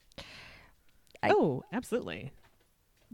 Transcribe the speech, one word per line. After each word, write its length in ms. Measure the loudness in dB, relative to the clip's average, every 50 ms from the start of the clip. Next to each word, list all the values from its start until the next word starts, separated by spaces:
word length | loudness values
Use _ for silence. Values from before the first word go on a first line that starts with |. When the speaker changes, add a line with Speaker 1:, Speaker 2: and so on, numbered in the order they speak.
| _ _ -20 -20 -18 -18 -18 -20 -20 -20 -20 -20 -20 -20 _ _ _ -20 _ _ _ _ -10 0
Speaker 1:
I 80 | 4 4
Speaker 2:
Oh, 300 | 6 6 6 4 2 0 -4 -6
absolutely. 600 | -6 -6 -4 -2 -4 -4 -4 -4 -8 -8 -10 -12 -16 -18 -20 -20 _ _ _ _ _ _ _ _ _ _ _ -12